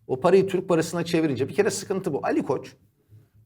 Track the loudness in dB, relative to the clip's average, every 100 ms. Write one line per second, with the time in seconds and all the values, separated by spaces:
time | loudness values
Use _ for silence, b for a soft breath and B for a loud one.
0 | -8 0 4 6 4 0 0 0 0 -4
1 | -2 0 0 0 -2 0 0 -2 -6 -6
2 | -4 -4 -2 -2 -2 -4 -6 -20 _ _
3 | _ -20 _ _